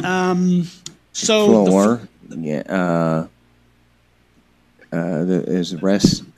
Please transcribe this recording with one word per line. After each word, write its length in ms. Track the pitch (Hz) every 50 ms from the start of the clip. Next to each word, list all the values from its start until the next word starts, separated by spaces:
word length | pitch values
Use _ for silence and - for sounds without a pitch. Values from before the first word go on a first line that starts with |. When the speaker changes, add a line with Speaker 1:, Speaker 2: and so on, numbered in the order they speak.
| -
Speaker 1:
um, 600 | 180 185 185 185 185 180 180 180 180 180 180 170 160 - - - - - _ _ _ -
so 340 | - - - 220 220 - 104
the 100 | - 110
f- 60 | 101 92
Speaker 2:
Floor, 420 | 92 98 101 104 120 120 - - _ _ - -
yeah, 320 | - - 82 76 76 69 - -
uh, 580 | - 95 90 87 85 85 82 82 80 80 82 - _ _ _ _ _ _ _ _ _ _ _ _ _ _ _ _ _ _ _ _ _ _ _ _ _ _ _ _ _ _ - -
uh, 340 | - 85 82 85 90 76 85
the, 180 | 90 92 87 - -
is 240 | 85 90 87 82
the 60 | 92 80
rest, 460 | 87 95 98 101 - - - - - - -